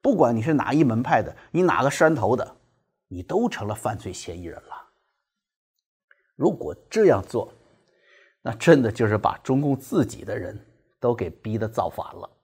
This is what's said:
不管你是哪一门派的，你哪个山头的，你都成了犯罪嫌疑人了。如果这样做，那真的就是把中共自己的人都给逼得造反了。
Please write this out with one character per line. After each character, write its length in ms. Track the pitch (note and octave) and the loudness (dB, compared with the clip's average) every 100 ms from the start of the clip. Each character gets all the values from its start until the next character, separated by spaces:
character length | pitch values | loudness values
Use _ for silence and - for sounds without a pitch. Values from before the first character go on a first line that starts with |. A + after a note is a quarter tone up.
不 140 | C4+ | 2
管 200 | G#3+ B2+ | 2 2
你 80 | A#2 | 2
是 120 | A#2 | 2
哪 180 | D3+ A2 | 0 2
一 120 | C#3 | 2
门 180 | D3 A2+ | 2 2
派 200 | B2+ C3+ | 2 0
的， 120 | G2+ - - | 0 -10 -6
你 120 | D#3 | 0
哪 200 | F3+ - | 2 2
个 80 | C3 | 0
山 240 | - D#3+ | 4 2
头 220 | D#3 G#2 A#2+ | 4 0 0
的， 200 | - - _ _ _ _ _ | -2 -12 _ _ _ _ _
你 120 | F2 | -14
都 280 | F2+ F#3+ A#3+ | -4 -2 -2
成 180 | - G#2 | -4 -6
了 80 | |
犯 240 | G#2 A#2 G#2 | -4 -4 -6
罪 140 | - | -10
嫌 260 | F2+ - F2 | -12 -12 -12
疑 40 | |
人 120 | E2+ - | -12 -14
了。 280 | - - - _ _ _ _ _ _ _ _ _ _ _ _ _ _ _ | -18 -20 -20 _ _ _ _ _ _ _ _ _ _ _ _ _ _ _
如 160 | D#3+ | -2
果 200 | F#3+ D2+ - _ | -2 -8 -10 _
这 180 | A3 G3+ | 2 4
样 140 | A2 | 4
做， 320 | - A#2 - - _ _ _ _ _ _ _ _ | 0 -6 -6 -12 _ _ _ _ _ _ _ _
那 100 | - | -10
真 260 | A2+ - D#3 | -2 6 6
的 120 | A#2 | 6
就 160 | - A2 | 0 0
是 100 | G#2+ | 2
把 180 | - - | 0 -4
中 220 | - C3+ | -2 0
共 160 | C#3+ C3 | 0 -2
自 280 | - G#3 | -2 -2
己 200 | C3+ - | -2 -4
的 120 | - G#2 | -10 -8
人 220 | F#2 - - _ _ _ | -8 -12 -18 _ _ _
都 160 | B2 | -2
给 160 | A#2 F2 | 0 -4
逼 260 | - A2 A2 | -8 -6 -4
得 120 | G#2+ | -4
造 200 | A2+ F2 | -2 -4
反 160 | - | -6
了。 240 | - F#2+ G2 _ | -12 -14 -18 _